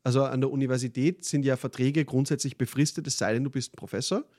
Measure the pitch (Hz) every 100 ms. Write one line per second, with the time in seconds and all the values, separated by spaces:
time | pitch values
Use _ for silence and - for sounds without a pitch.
0 | 127 127 135 127 135 139 131 127 123 127
1 | 147 185 - 147 135 127 131 - 127 151
2 | 143 131 139 139 139 - 127 - 151 -
3 | 151 - 101 113 139 131 120 - - 98
4 | - 202 294